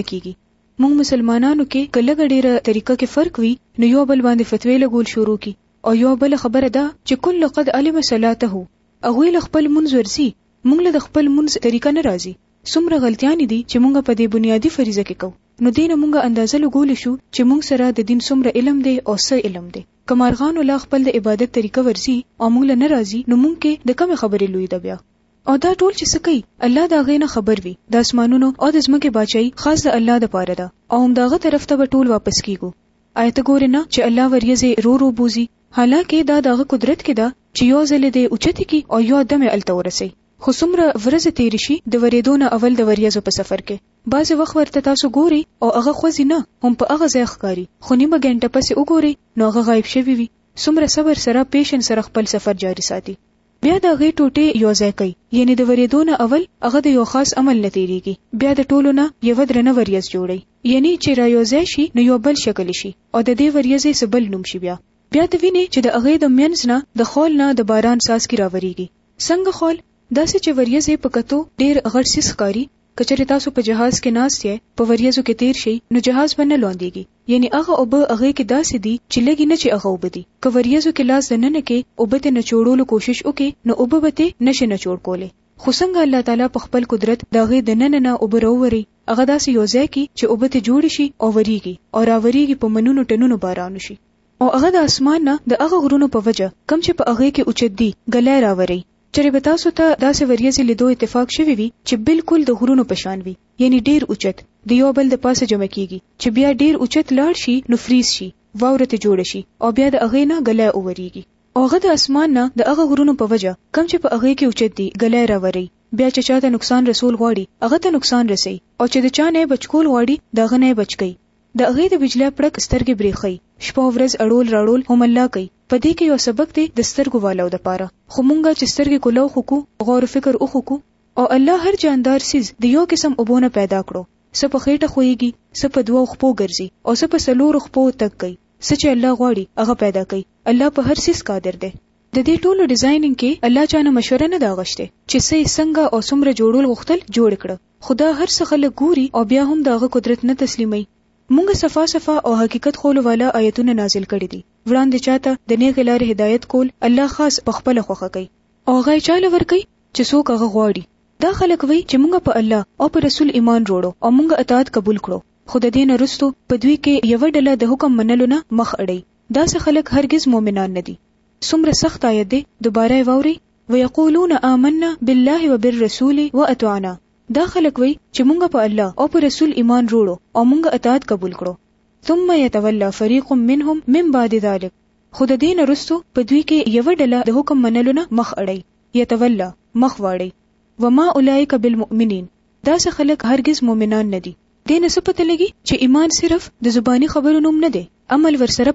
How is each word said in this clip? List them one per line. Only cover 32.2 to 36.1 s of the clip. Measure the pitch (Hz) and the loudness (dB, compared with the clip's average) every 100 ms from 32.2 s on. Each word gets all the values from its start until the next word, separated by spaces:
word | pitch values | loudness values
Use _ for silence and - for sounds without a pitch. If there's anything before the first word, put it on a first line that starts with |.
| - - - | -2 -4 -6
کیږو. | 190 180 - _ _ _ - | -8 -10 -14 _ _ _ -2
آیا | 233 | 0
ته | 254 | 0
ګورې | 262 277 269 | 0 2 2
نه | 277 330 | 0 -2
چې | - 233 | -2 0
الله | 233 262 | 2 2
وریځې | 254 226 254 254 226 | 2 2 2 2 2
رو | 226 262 | 2 2
رو | 269 | 2
بوزي؟ | 233 240 220 233 _ _ - | 2 -2 -2 -6 _ _ 0
حالانکه | 247 294 359 | 2 2 2